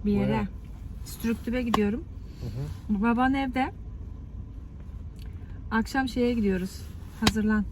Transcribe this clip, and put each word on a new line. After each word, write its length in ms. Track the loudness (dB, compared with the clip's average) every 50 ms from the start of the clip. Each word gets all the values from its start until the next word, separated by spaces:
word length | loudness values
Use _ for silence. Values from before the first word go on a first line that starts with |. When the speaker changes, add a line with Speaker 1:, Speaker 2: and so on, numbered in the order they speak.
| 2
Speaker 1:
Bir 80 | 4
yere. 200 | 4 4 4 4
Speaker 2:
Ouais. 140 | 2 2 0 -2 -6 -10 -10 -12 -12 -10 -10 -10 -10 -10 -8
Speaker 1:
Strüktübe 580 | -10 -10 -4 0 0 0 0 -2 -2 -2 0
gidiyorum. 420 | 2 4 4 4 4 4 2 -2 -6 -8 -10 -12 -12 -12 -10 -8
Speaker 2:
Hı 60 | -8
hı. 560 | -6 -6 -6 -6 -6 -8 -10 -2 0 0 2
Speaker 1:
Baban 320 | 4 4 4 6 4 4 4
evde. 380 | 2 0 0 0 0 0 0 -2 -8 -12 -10 -10 -10 -10 -10 -10 -10 -10 -10 -10 -10 -10 -10 -10 -12 -12 -12 -12 -12 -12 -10 -10 -10 -10 -10 -10 -10 -10 -10 -10 -10 -10 -10 -10 -10 -6 0
Akşam 380 | 2 2 2 2 2 0 0 2
şeye 260 | 2 4 4 4 4
gidiyoruz. 480 | 4 4 4 4 2 0 -2 -6 -8 -12 -10 -10 -10 -12 -12 -4 6
Hazırlan. 440 | 6 6 6 8 4 4 4 4 2 0